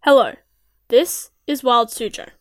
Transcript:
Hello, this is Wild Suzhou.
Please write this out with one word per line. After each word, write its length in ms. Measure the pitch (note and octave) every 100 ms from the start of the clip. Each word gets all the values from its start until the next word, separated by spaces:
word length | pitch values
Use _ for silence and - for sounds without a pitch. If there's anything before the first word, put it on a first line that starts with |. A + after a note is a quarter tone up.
Hello, 320 | - C#4 D3 - _ _ _ _ _
this 440 | A#3+ F4 - - _ -
is 160 | C#4+
Wild 260 | C4 A#3+ A#3
Suzhou. 400 | - A3 - - _